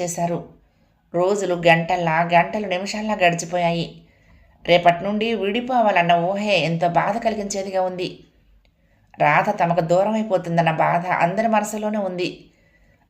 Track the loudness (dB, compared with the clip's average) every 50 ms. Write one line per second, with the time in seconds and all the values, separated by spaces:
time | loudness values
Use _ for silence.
0 | -4 -4 -4 -2 -2 -2 -2 -4 -6 -10 -18 _ _ _ _ _ _ _ _ _
1 | _ _ -2 0 2 2 2 0 0 -2 -2 2 4 4 4 4 2 0 0 0
2 | 0 0 2 0 2 4 4 4 4 2 -2 -6 -4 -4 -4 -4 -4 -6 -6 -6
3 | -4 -4 0 2 2 2 2 0 -4 -4 -2 -2 0 0 0 -2 -4 -8 -10 -18
4 | -20 _ _ _ _ _ -20 _ _ _ _ _ 0 2 2 4 4 4 2 2
5 | -2 -4 -4 -2 -2 -2 -2 -2 -2 -2 -2 -2 -2 0 0 2 2 2 2 2
6 | 4 4 2 2 2 0 -2 -2 0 0 0 2 2 0 0 0 0 0 2 0
7 | 0 0 -2 -2 -2 -2 -2 -4 -6 -6 -6 -6 -6 -4 -2 -2 -2 -2 -2 -6
8 | -6 -8 -8 -12 -20 _ _ _ _ _ _ _ _ _ _ _ _ _ _ _
9 | _ _ -4 0 2 4 4 4 2 0 0 0 0 0 2 0 0 2 2 2
10 | 2 2 0 -2 -2 0 -2 -2 -2 0 0 0 2 2 2 2 2 2 2 0
11 | -2 -2 0 0 0 0 0 0 0 0 0 0 0 -2 -4 -6 -4 -4 -4 -4
12 | -4 -4 -4 -4 -6 -6 -6 -10 -18 -20 _ _ _ _ _ _ _ _ _ _
13 | _